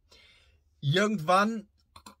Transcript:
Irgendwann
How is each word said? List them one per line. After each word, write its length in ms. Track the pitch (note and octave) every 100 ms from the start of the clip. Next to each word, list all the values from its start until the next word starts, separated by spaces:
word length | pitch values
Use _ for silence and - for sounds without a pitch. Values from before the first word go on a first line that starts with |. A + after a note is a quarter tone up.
| _ - - _ _ _ _ _
Irgendwann 880 | C#3 F3 G#3+ G3+ D#3 F#3 G#3+ A3+ - _ _ - - -